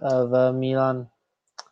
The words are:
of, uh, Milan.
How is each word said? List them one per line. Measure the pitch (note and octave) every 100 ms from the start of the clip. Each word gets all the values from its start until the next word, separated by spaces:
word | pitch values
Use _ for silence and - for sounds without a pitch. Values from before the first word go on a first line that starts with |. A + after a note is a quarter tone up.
of, | C3+ C3 B2
uh, | B2+ B2+
Milan. | C3 C3 C3 C3 B2+ A#2+ _ _ _ _ - -